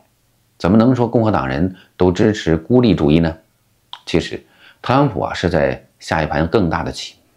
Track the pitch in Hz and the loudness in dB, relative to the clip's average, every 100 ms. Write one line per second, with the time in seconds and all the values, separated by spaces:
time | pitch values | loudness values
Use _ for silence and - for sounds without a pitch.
0 | _ _ _ _ _ - 90 110 120 123 | _ _ _ _ _ -4 2 4 4 2
1 | 113 120 110 92 67 67 92 95 _ - | 0 0 0 0 -2 -4 -4 -6 _ 0
2 | 92 87 110 104 85 82 - 123 120 80 | 0 2 0 0 -2 -2 2 2 4 2
3 | 73 80 82 - _ _ _ _ _ - | 2 2 0 -4 _ _ _ _ _ -20
4 | - 85 - - _ _ - _ - 127 | -4 -4 -4 -12 _ _ -20 _ -2 0
5 | 143 80 - - 87 82 69 64 _ _ | 0 -2 -6 -4 -2 0 -2 -4 _ _
6 | - 82 76 69 82 117 85 82 65 - | -6 -4 -2 -2 0 0 0 -2 -6 -10
7 | - - _ | -16 -20 _